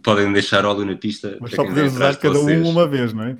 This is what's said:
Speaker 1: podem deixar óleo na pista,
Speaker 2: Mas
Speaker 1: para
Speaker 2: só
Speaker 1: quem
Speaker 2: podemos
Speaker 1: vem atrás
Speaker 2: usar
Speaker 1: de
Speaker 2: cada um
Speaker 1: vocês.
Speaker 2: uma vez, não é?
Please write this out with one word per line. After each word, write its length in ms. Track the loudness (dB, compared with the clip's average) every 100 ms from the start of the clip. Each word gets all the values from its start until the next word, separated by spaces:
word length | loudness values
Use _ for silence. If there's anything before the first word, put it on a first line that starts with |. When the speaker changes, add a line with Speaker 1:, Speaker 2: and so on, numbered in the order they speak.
Speaker 1:
podem 280 | 0 2 2
deixar 320 | 2 2 2 2
óleo 200 | 0 -4
na 100 | -4
pista, 420 | -6 -8 -10 -12
Speaker 2:
Mas 120 | -8
Speaker 1:
para 60 | -4
Speaker 2:
só 60 |
Speaker 1:
quem 80 | -2
Speaker 2:
podemos 200 | 0 0
Speaker 1:
vem 20 |
atrás 220 | 0 0 0
Speaker 2:
usar 20 |
Speaker 1:
de 40 |
Speaker 2:
cada 180 | 0 2
um 280 | 2 2 2
Speaker 1:
vocês. 20 |
Speaker 2:
uma 180 | 2 2
vez, 260 | 0 -2
não 100 | -4
é? 140 | -8